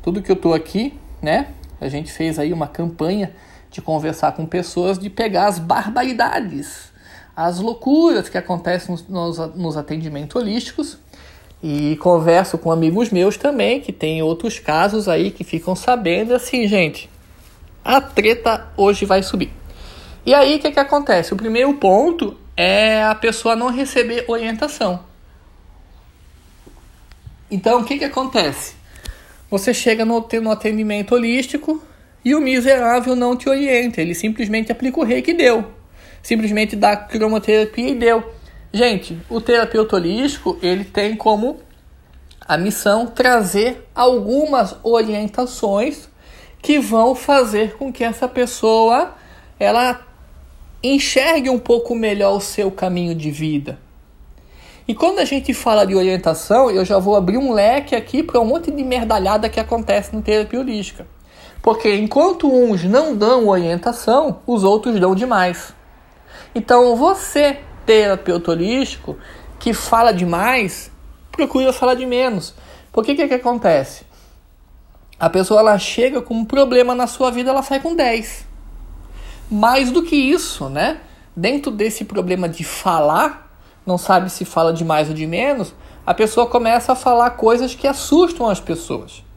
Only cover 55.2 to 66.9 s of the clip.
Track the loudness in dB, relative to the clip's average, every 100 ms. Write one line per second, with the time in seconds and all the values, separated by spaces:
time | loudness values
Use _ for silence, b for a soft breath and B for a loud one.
55.2 | 0 -2 -2 -2 2 2 2 2 2 0
56.2 | -2 -2 2 4 4 2 2 2 4 2
57.2 | 2 0 0 4 4 4 0 -4 -2 -4
58.2 | 0 0 2 0 -2 -4 -2 -2 -2 -2
59.2 | 0 0 -2 -4 -4 -4 0 -2 -2 -8
60.2 | 0 0 0 -4 -4 -6 -8 -14 -20 -20
61.2 | B B B B 0 2 0 0 0 2
62.2 | 2 2 2 4 4 2 2 2 2 0
63.2 | 2 4 4 2 2 -2 -4 -4 2 2
64.2 | 2 -4 -2 2 4 2 0 0 2 2
65.2 | 0 0 0 -2 -12 -20 -20 -20 -20 _
66.2 | B B B -10 4 6 6